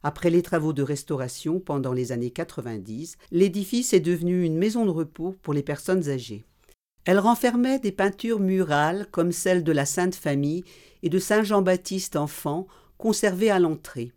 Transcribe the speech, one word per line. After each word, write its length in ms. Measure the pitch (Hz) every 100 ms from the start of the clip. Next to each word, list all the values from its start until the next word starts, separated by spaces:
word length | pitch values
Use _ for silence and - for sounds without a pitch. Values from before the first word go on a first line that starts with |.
Après 280 | 147 147 175
les 120 | 170
travaux 300 | 175 170 156
de 100 | 143
restauration 760 | 139 143 - 143 127 - 156 180
pendant 320 | 185 143 131
les 220 | 127 120
années 180 | 120 123
quatre-vingt-dix, 880 | 120 165 - 123 110 98 110 165 - _
l'édifice 600 | 170 196 185 190 233 156
est 80 | 185
devenu 460 | 160 175 170 180 170
une 120 | 160
maison 280 | 208 226 220
de 60 |
repos 440 | 165 156 - 170 190
pour 120 | -
les 80 | 143
personnes 460 | 139 147 - 185 151
âgées. 380 | 135 117 104 - _ _ _ _ _
Elle 160 | - 190
renfermait 600 | 208 233 247 240 247 262
des 120 | 226
peintures 480 | 190 196 196 226 220
murales 680 | 190 190 170 147 151 190 202
comme 200 | - 170
celle 320 | 170 190 185
de 80 | 160
la 160 | 151 143
Sainte 260 | - 180
Famille 500 | 180 151 139 143 170 180 - - _
et 80 | 175
de 80 | 180
Saint 240 | 185 214
Jean-Baptiste 760 | 208 208 185 185 185 190 - 151
enfant, 520 | 147 - 151 151 190 - _ _
conservées 500 | 220 214 214 180 220
à 80 | 190
l'entrée. 540 | 175 156 - 135 120